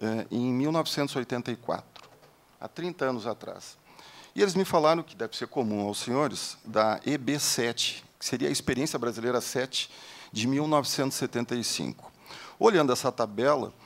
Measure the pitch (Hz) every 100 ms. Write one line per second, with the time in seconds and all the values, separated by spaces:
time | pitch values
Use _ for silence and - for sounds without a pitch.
0 | 113 110 - 117 127 127 147 160 151 -
1 | 143 139 120 123 123 113 - 87 - -
2 | - - - _ _ - - - 175 165
3 | 131 123 113 104 95 90 - - - -
4 | - - - - 202 180 190 175 151 165
5 | 156 - 113 - 120 147 113 104 101 101
6 | - 127 147 90 - - - 110 110 107
7 | - 147 123 143 - - 117 117 - -
8 | - - - 123 143 139 - 127 151 143
9 | 120 113 120 123 - 131 131 - - -
10 | - - - 107 117 139 151 151 127 -
11 | 135 - 127 120 117 123 110 - 65 -
12 | - - - - - - 226 185 139 120
13 | 131 123 110 104 131 147 110 -